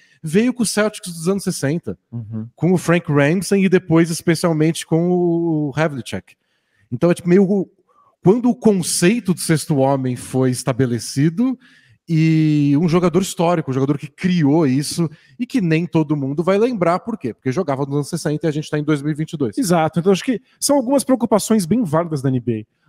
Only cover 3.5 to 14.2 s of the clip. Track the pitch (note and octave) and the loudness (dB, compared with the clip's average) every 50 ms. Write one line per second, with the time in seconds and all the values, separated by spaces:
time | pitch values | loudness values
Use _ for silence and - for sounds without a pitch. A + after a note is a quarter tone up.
3.5 | G3+ G3+ F#3+ F#3+ F#3 F3+ F#3 - D#3+ E3 E3+ D#3+ E3 - - F3 E3 - - E3+ | 0 2 2 4 2 2 2 2 2 2 2 2 -2 -2 -2 -2 0 0 0 0
4.5 | D#3+ D3+ D#3 E3 E3 - - - E3 D#3+ E3+ F3+ F3+ F3+ F3 F3 E3+ E3+ E3+ E3+ | 0 2 0 0 0 -2 -4 -2 0 0 2 2 0 0 0 0 0 0 0 0
5.5 | D#3+ D3+ D3+ C#3+ B2 D3 D#3+ E3+ C#3+ B2 - - - F#2 - _ _ _ _ _ | -2 -2 -2 -2 -2 -2 -2 -2 -2 -6 -8 -8 -10 -10 -10 _ _ _ _ _
6.5 | _ _ _ _ _ _ _ _ B2 - E3+ F3 E3+ - - F3 F3 G3+ G3 F3 | _ _ _ _ _ _ _ _ -4 0 2 2 0 0 2 4 4 4 4 4
7.5 | G#3 F#3+ E3 - _ _ _ _ _ _ _ _ _ _ - E3+ A3 B3+ A#3 B3 | 2 0 -2 -4 _ _ _ _ _ _ _ _ _ _ 2 4 4 4 4 0
8.5 | - - - A3 G3+ F#3 D#3+ - - - F3 F3+ A#3 A#3+ - G3 E3 - - - | 0 2 2 2 2 2 0 -2 -2 2 2 2 2 2 0 -2 -4 -2 -2 0
9.5 | D#3+ C#3+ - - D#3 C3+ C3 C#3 C#3 C3+ C3 B2+ B2 A#2+ - - - B2+ C3 C3 | 0 0 0 0 0 2 2 2 2 0 -2 -4 -6 -6 -8 -4 -2 0 2 2
10.5 | B2 - - C#3 B2 A2 C3+ A#2+ A#2+ A2+ - - - C#3 C#3+ E3+ E3 F#3 B3 C4 | 0 -2 -2 -2 -2 0 0 0 -2 -4 -6 -6 -2 0 0 0 2 0 -2 -2
11.5 | B3 - _ _ _ _ _ _ _ _ _ - E3 D#3 D#3+ D#3+ D#3+ D#3 D#3 D#3 | -2 -6 _ _ _ _ _ _ _ _ _ -2 0 2 2 2 2 2 2 2
12.5 | D3+ D3 C#3+ C#3+ C#3+ C#3 F#3 D#3+ D#3 F3+ F3+ F3 D3+ F#3+ G3 - - - F3 E3+ | 2 2 2 2 2 2 2 2 2 2 2 2 2 0 -2 -2 -2 -2 0 0
13.5 | F3 D#3+ - C#3 B2+ C3+ C3+ C#3 D3 C3+ - - _ - | 0 0 -2 -2 -2 0 0 0 -2 -4 -6 -12 _ -4